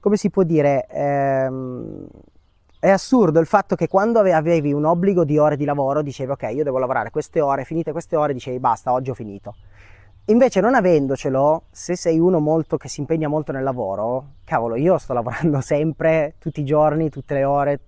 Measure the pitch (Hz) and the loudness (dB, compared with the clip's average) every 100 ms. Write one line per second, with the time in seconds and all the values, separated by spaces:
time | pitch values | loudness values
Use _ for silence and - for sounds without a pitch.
0 | 208 208 214 - 180 160 143 139 - 147 | 2 0 0 0 2 4 2 2 -2 -4
1 | 143 143 139 135 131 131 127 127 110 98 | -2 0 0 0 0 -4 -8 -10 -12 -14
2 | - - - _ _ _ _ _ 165 190 | -16 -20 -20 _ _ _ _ _ 2 2
3 | - 254 185 151 165 208 - 185 165 190 | 2 4 6 4 4 2 0 -2 0 2
4 | 214 233 196 165 156 170 147 143 151 170 | 2 2 4 2 2 0 0 0 0 2
5 | 190 185 156 151 151 147 143 143 135 139 | 2 2 2 2 2 0 -2 -2 -2 -2
6 | 147 131 131 139 120 123 147 131 127 127 | -4 -8 -8 -6 -6 -4 -2 -2 -2 -2
7 | 110 - 147 170 147 139 131 160 160 156 | -2 -6 -4 -2 0 -2 -4 -6 -6 -8
8 | - 165 151 131 123 127 127 113 - 123 | -4 -2 -2 -4 -6 -4 -2 -2 -2 -2
9 | 131 123 110 98 - - - - - - | -2 -8 -10 -12 -16 -20 -20 -20 -20 -20
10 | - - - 220 254 - 202 262 185 165 | -20 -20 0 4 4 4 2 2 4 2
11 | 135 135 151 131 143 160 - - - 175 | 2 -2 -2 2 2 2 -4 -18 -8 -4
12 | 175 160 170 185 151 160 151 151 135 - | 0 2 4 2 2 0 0 -6 -6 -10
13 | 139 160 156 151 147 135 135 123 104 98 | -4 -2 -2 -4 -4 -4 -4 -4 -4 -4
14 | 107 127 139 - - 151 117 113 156 170 | -4 -4 -8 -20 -6 -4 -2 0 2 0
15 | - 127 117 113 165 143 123 147 160 147 | 0 -4 -4 -2 0 0 0 0 0 0
16 | 160 160 147 - - 151 139 151 151 147 | 0 0 -2 -6 -12 -6 -2 2 2 2
17 | 160 139 - 143 139 143 143 143 | -4 -6 -6 -2 0 0 0 -2